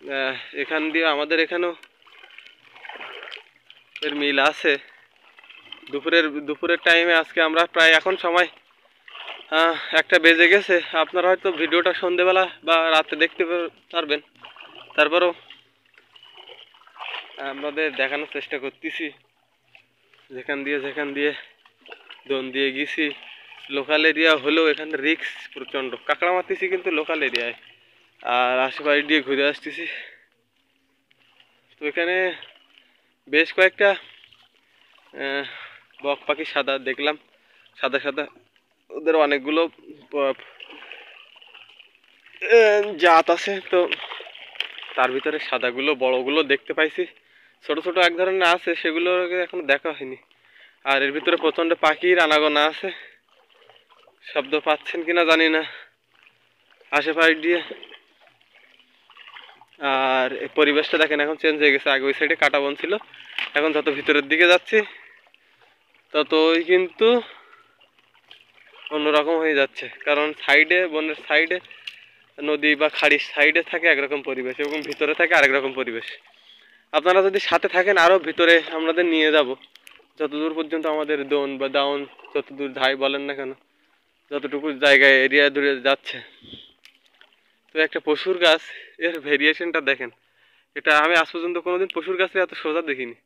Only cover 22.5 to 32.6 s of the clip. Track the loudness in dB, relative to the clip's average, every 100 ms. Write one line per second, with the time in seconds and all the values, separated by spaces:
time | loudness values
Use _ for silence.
22.5 | -2 -2 -2 -6 -4 -4 -4 -18 -20 -20
23.5 | -20 -8 -8 -2 2 2 4 4 4 2
24.5 | 2 2 0 -4 -4 -2 -2 -6 -14 -18
25.5 | -18 -10 -8 -8 -10 -4 -2 0 0 -2
26.5 | -4 -4 -4 -2 -4 -2 -4 -2 -2 -6
27.5 | -10 -18 _ _ _ _ _ -4 0 2
28.5 | 0 -2 -2 0 0 2 -2 0 -2 -2
29.5 | -2 -12 -12 -12 -12 -16 -20 _ _ _
30.5 | _ _ _ _ _ _ _ _ _ _
31.5 | _ _ _ -8 -4 -4 -2 -4 -6 -18
32.5 | _